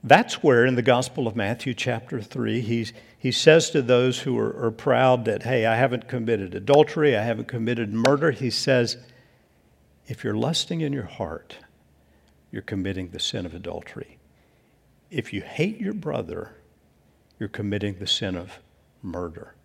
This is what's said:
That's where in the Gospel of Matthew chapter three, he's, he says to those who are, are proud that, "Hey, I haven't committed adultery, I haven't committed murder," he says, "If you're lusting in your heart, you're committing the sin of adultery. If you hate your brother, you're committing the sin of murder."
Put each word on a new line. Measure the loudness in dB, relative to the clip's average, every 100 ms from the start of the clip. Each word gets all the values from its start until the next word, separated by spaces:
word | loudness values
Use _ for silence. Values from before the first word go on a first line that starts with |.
That's | 8 6 6 0
where | 4 6 6
in | 4
the |
Gospel | 4 2 2 -4 -4
of | -2
Matthew | -4 -4 -6
chapter | -6 -4 -4 -6 -10
three, | -10 -6 -4 -2
he's, | -2 -4 -4 -10 -20 _
he | -2
says | 4 8 8 6
to | 0
those | 4 4 4 0
who | -2 -2
are, | -2 -2 -4
are |
proud | -2 0 4 6 4 2
that, | -4
"Hey, | -2 0 2
I | 2
haven't | 2 0 -6
committed | -6 -2 -2 -2 -8
adultery, | 4 6 6 4 2 2
I |
haven't | 0 -4 -6
committed | -4 -2 -2 -2
murder," | 0 2 4 2
he | 0 -4
says, | -2 2 2 2 -4 -14 _ _ _ _ _ _ _ _ _ _
"If | -8
you're | -4 -2
lusting | 0 -2 -4 -4
in | -2
your | -4 -8
heart, | -8 -8 -8 -14 -20 -20 _ _ _ _ _ _ _ _
you're | -12
committing | -8 -6 -4 -6 -8
the | -8
sin | -6 -6 -8
of |
adultery. | -10 -10 -12 -12 -16 -18 _ _ _ _ _ _ _ _ _ _
If | -18 -12
you | -14
hate | -12 -6 -6 -4
your | -8
brother, | -8 -8 -8 -8 -12 -14 -18 _ _ _ _ _ _ _ _
you're | -12
committing | -8 -6 -4 -4 -6
the | -6
sin | -4 -4 -6
of | -10 -18 _ _ _ _
murder." | -12 -8 -10 -12 -20 _